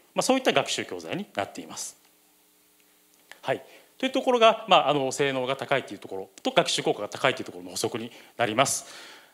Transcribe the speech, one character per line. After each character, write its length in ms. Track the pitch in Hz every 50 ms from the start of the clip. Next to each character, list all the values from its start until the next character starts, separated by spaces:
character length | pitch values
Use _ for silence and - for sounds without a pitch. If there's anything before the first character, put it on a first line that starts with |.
| _ _ -
ま 60 | 190
あ、 20 | -
そ 100 | - 254
う 40 |
い 40 | 269
っ 20 | 254
た 100 | 254 180
学 160 | 143 123 -
習 160 | - - 107
教 140 | - - 87
材 160 | 82 80 113
に 120 | 175 208 - -
な 100 | 104 98
っ 60 | -
て 100 | - -
い 60 | 82
ま 100 | 78 -
す。 200 | - - - - _ _ _ _ _ _ _ _ _ _ _ _ _ _ _ _ _ _ _ _ _ _ _ _ _ _ - - _
は 120 | - - 135
い。 100 | - - - - - _ _ _
と 80 | - -
い 40 | 262
う 20 |
と 100 | - 269
こ 100 | 254 262
ろ 80 | 247 240
が、 260 | 226 226 202 226 -
ま 100 | - 185
あ、 120 | 156 - 135
あ 40 | 147
の、 180 | 143 135 131
性 220 | 123 - 143 139 135
能 120 | 131 127
が 100 | 123 139
高 220 | - 120 - 139
い 60 | 131 -
と 100 | - 104
い 40 |
う 20 | -
と 80 | -
こ 80 | - 98
ろ 140 | 95 95 - - -
と 100 | - 262
学 180 | - 170 160 -
習 120 | - -
効 140 | 135 - -
果 60 | -
が 80 | 104 101
高 200 | - - - 135
い 60 | 120
と 60 | -
い 20 | 104
う 20 |
と 60 | -
こ 80 | 95 90
ろ 60 | 90
の 60 | 90
補 60 | 90
足 200 | - - 107 -
に 140 | 117 113 123 - - - - _
な 80 | - 120
り 100 | 104 110
ま 100 | 117 139
す。 200 | - - - - - - - - - - - - _